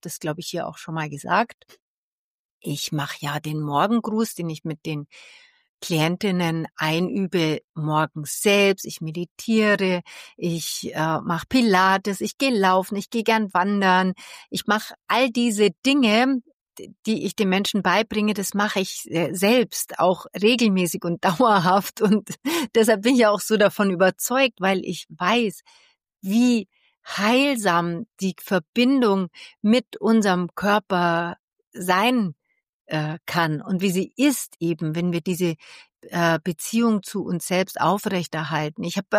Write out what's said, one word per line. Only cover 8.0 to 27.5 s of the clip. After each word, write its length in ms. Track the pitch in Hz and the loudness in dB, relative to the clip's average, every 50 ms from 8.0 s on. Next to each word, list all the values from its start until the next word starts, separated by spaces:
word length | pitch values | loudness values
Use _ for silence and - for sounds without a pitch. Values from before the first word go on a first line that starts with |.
| 156 151 - 160 147 - - - | 0 -2 -4 -10 -10 -8 -6 -2
selbst. 440 | - 208 202 202 202 196 190 190 - | 2 2 4 4 4 4 2 0 -4
Ich 140 | - - - | -14 -12 -10
meditiere, 1000 | 165 160 156 175 175 - _ - - - 220 220 214 208 202 196 196 185 180 175 175 - - - - - _ | -10 -10 -8 -8 -10 -10 _ -10 -2 0 2 2 4 4 2 2 2 0 0 -2 -4 -8 -20 -20 -20 -20 _
ich, 560 | - - 175 165 165 - - - - - - - | -6 -4 -4 -4 -4 -6 -6 -8 -8 -8 -8 -4
äh, 260 | - 156 160 160 151 | -2 -2 0 -2 -2
mach 260 | - 180 170 165 - | -2 -4 -6 -6 -4
Pilates, 720 | - - 262 240 226 190 180 185 190 190 196 196 208 196 - | 0 0 2 4 4 4 4 4 4 2 2 0 -4 -6 -4
ich 180 | 214 214 - | -6 -8 -4
geh 120 | - 277 269 | -2 0 0
laufen, 460 | 247 208 190 185 185 190 190 - 208 | 2 2 2 4 4 2 0 -2 -6
ich 140 | 202 202 - | -8 -8 -6
geh 120 | - 226 214 | -4 -4 0
gern 300 | - 226 220 214 190 - | 2 0 0 0 0 0
wandern. 600 | 180 185 202 208 202 196 190 180 185 185 185 185 - - - - - - - | 0 0 0 0 2 2 4 4 4 2 0 -2 -4 -10 -20 -20 -20 -16 -10
Ich 140 | - - - | -10 -8 -2
mach 260 | - 208 214 - - - _ _ | -2 -2 -2 -2 -8 -18 _ _
all 220 | - 196 233 262 262 | -2 0 2 2 0
diese 400 | 226 247 240 240 208 202 214 202 165 _ - | 0 0 0 0 2 2 2 2 2 _ 0
Dinge, 560 | 262 277 294 254 214 208 226 254 269 277 247 - _ _ _ _ _ _ - | 2 2 4 4 4 4 4 4 2 0 -2 -4 _ _ _ _ _ _ -20
d-, 140 | - - - _ - | -18 -20 -18 _ -4
die 200 | 214 220 - - | -4 -4 -2 -2
ich 100 | 190 - | -6 -2
den 140 | - 214 190 | -2 0 0
Menschen 340 | 185 196 202 - - 202 185 | 0 0 0 -2 -2 -2 0
beibringe, 500 | 190 175 208 226 - - 214 208 214 208 | 2 2 2 0 -2 -2 -2 0 0 -2
das 220 | 202 190 - - | -2 -4 -4 -2
mache 240 | 202 208 208 - 202 | -2 -2 0 -2 -2
ich, 300 | 190 - - - - - | -4 -4 -6 -12 -10 -6
äh, 220 | - 165 170 135 165 | -4 -2 -2 -2 -2
selbst 680 | 180 190 202 247 254 220 - - - - - - - | 0 2 4 4 4 2 0 -4 -10 -10 -8 -2 0
auch 260 | 160 180 185 - - - - 185 | 2 2 2 0 -4 -12 -6 0
regelmäßig 600 | 202 226 254 240 240 214 190 190 180 170 - 180 - | 2 2 4 4 2 2 2 2 0 0 -2 -4 -4
und 180 | 170 170 - - | -4 -4 0 0
<laughs> 20 | |
dauerhaft. 760 | 190 175 156 254 226 208 190 160 185 185 202 190 - - - | 0 2 4 4 6 6 4 4 4 2 2 0 -2 -4 0
Und 280 | 220 202 214 208 196 - - - - 269 339 339 285 - - | 2 4 4 2 0 -4 -14 -8 -4 -2 -2 -2 -2 0 2
deshalb 280 | 233 220 196 220 196 202 | 2 4 4 4 2 4
bin 100 | 247 277 | 2 4
ich 80 | 240 | 6
ja 80 | 233 214 | 6 4
auch 120 | 202 196 | 4 2
so 140 | - - 214 | 0 0 2
davon 340 | 196 208 196 - - 208 196 | 4 4 2 2 2 0 0
überzeugt, 680 | 185 170 190 185 185 - - - 240 262 277 254 - - | 2 4 2 2 2 0 -4 -2 0 0 0 0 0 -2
weil 240 | 180 190 196 185 - | -2 0 0 0 -2
ich 220 | - 175 - - - | -6 -8 -10 -10 -16
weiß, 520 | 160 - 180 180 220 240 233 202 - - _ _ _ _ _ _ _ _ _ _ _ _ | -10 -4 -2 0 0 0 0 -2 -4 -8 _ _ _ _ _ _ _ _ _ _ _ _
wie 460 | - 190 202 233 247 247 240 226 190 _ _ _ _ _ _ _ - | -4 0 2 4 4 4 4 2 -2 _ _ _ _ _ _ _ -16
heilsam 1040 | - - - 202 214 240 262 277 294 | -10 -6 -2 0 2 2 2 2 2